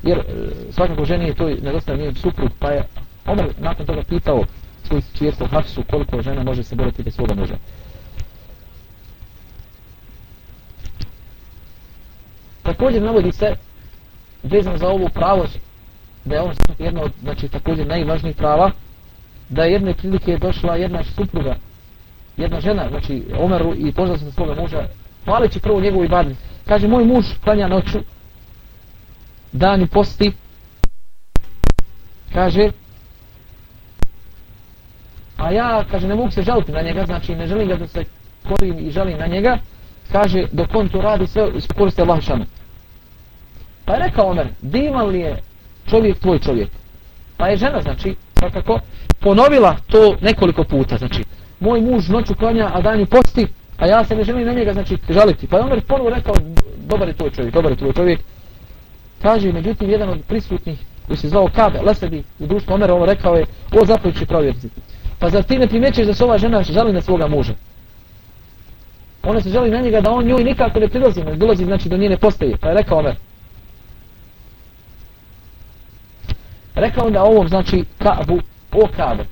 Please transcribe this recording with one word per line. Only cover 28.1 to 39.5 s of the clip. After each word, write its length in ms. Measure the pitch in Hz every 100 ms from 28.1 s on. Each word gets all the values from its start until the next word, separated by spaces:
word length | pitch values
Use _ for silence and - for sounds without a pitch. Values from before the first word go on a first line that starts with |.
| - - - - - - - - - - - - - -
dan 300 | 131 185 196
i 40 | 175
posti, 460 | 202 196 - 208 - - - - - - - - - - - - - - - - - - - -
kaže, 380 | - 185 170 208 - - - - - - - - - - - - - - - - - - - - - - - - - - -
a 140 | 165
ja, 320 | 202 240 220 202
kaže, 180 | 196 185
ne 60 |
mogu 160 | 214 240
se 120 | -
žaliti 300 | 185 240 175
na 100 | 156
njega, 240 | 165 170 180
znači, 280 | 175 -
ne 120 | 170 165
želim 220 | 202 202
ga 80 | 160
da 100 | 165
se 180 | - - - - - -
korim 300 | 196 196 165
i 120 | 156
žalim 280 | 160 190 156
na 80 | 165
njega, 320 | 180 220